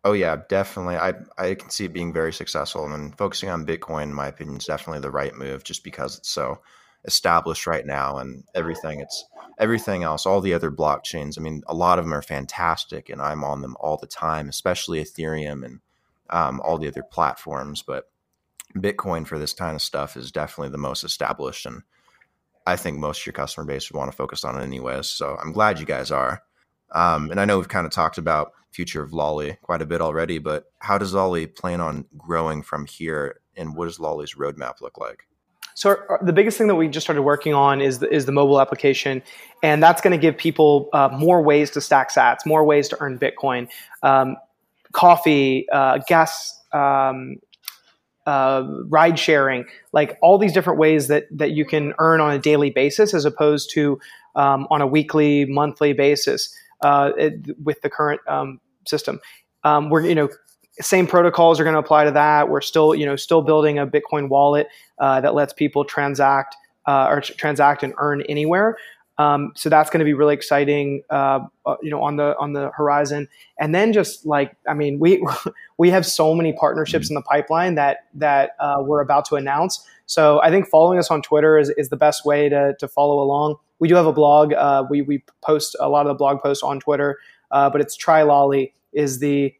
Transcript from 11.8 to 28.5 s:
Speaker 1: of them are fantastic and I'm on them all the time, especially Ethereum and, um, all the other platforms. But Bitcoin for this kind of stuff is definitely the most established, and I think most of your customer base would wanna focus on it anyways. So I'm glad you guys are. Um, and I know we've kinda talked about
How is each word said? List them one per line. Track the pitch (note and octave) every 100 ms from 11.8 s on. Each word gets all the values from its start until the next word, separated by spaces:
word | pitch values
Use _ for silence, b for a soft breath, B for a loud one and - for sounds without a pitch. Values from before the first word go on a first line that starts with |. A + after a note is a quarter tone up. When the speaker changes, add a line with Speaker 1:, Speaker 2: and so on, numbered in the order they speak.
| F2 F2
Speaker 1:
of |
them | E2
are | D2
fantastic | - C#2+ C#2 - E2+ E2 - D2+ -
and | C2+
I'm | C#2+ D2+
on | C#2+ C#2+
them | C2+ B1+
all | D#2 D2+
the | -
time, | - D#2+ D#2 C#2+
especially | - F#2 F2+ - D#2+
Ethereum | D2+ - D#2 D#2 D2+ C#2+
and, | B1 C2 _ _ _ _ -
um, | E2+ D2+ C2+
all | D2 D#2+
the | D2+
other | C#2
platforms. | - - D2 C2 - C#2+ C#2 D2
But | - C2+ - _ _ _ _ - - F#2+
Bitcoin | G2 - G2 E2 D2+
for | D#2
this | D2
kind | - E2+
of | D#2
stuff | - D2 C#2+ -
is | B1+
definitely | - D2 - C#2
the | C#2+
most | C#2 C#2
established, | D#2+ - C#2 - C2+ - B1+
and | B1 _ _ _ _ _ _ _ _
I | F#2 F2+
think | F2 D2
most | D2+ D2
of | -
your |
customer | - C#2+ - D2
base | C#2 -
would | D2
wanna | C2+
focus | - C2+ -
on | - C2
it |
anyways. | C2+ C2 B1+ C2+ -
So | - C#2+ -
I'm | D#2
glad | F2+ G#2+ E2+
you | D2+
guys | C2+ C2+
are. | C#2+ C2 D#2 _ _ _ _ _
Um, | E2 F2 D#2+ D2+
and | F#2
I |
know | G2+ G2
we've | E2+
kinda | G2 D#2+
talked | F2 D#2+ -
about | E2 D#2 D2